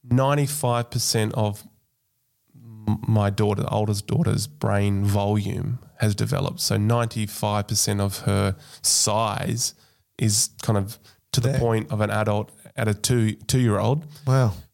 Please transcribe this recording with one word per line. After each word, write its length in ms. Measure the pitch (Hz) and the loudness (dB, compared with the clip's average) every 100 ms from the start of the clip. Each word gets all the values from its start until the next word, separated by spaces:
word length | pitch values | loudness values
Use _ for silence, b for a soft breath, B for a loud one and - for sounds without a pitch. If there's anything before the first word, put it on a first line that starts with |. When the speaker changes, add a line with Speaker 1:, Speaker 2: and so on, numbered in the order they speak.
| 123 | 2
Speaker 1:
ninety-five 800 | 123 135 147 139 147 127 120 120 | 2 4 2 0 0 0 0 -2
percent 440 | 120 - 113 110 | -4 0 0 0
of 280 | - 104 101 - _ _ _ _ _ _ _ _ | 0 -2 -2 -14 _ _ _ _ _ _ _ _
m-, 440 | - 113 110 107 107 - | -20 -20 -8 -2 0 2
my 240 | 110 101 | 4 4
daughter, 320 | 101 104 101 | 2 0 2
the 60 | - | 0
oldest 380 | 107 107 101 - | 0 0 -2 0
daughter's 400 | - 131 101 104 | 0 2 0 -4
brain 580 | - 107 101 101 98 | -2 0 2 2 2
volume 760 | 101 101 101 107 101 90 90 123 - - | 2 2 2 0 -2 -4 -4 -6 -10 -2
has 160 | 107 | 0
developed. 460 | 98 107 92 92 - | 0 -2 0 -2 -4
So 160 | - 101 | -2 0
ninety-five 920 | 104 117 117 110 104 - 107 104 101 | 2 2 0 -4 -6 -4 -2 -2 -2
percent 320 | 107 - 101 | -2 0 0
of 200 | 98 - | -2 -2
her 360 | - 98 101 95 B B | 0 2 0 -2 B B
size 920 | - - 110 104 113 101 - 117 - - b b b - | -2 0 2 0 0 -2 -4 -4 -6 -8 b b b -2
is 320 | 110 104 - - | 0 2 -2 -4
kind 160 | - 104 | -2 0
of 200 | 98 - B B _ | -2 -10 B B _
to 80 | - | -2
the 100 | 120 | 0
Speaker 2:
There. 100 | 131 | 0
Speaker 1:
point 300 | 120 110 - | 2 0 -2
of 80 | 107 | -2
an 100 | 104 | 0
adult 400 | 107 107 104 104 - - - | 0 0 -2 -4 -14 -14 -4
at 120 | 107 | -2
a 60 | |
two, 380 | 104 - 123 110 | -2 0 2 2
two-year-old. 760 | - - 131 120 101 107 147 - - 139 | -2 -2 2 2 2 2 0 -4 -8 0
Speaker 2:
Wow. 280 | 131 120 90 - | 2 2 -2 -14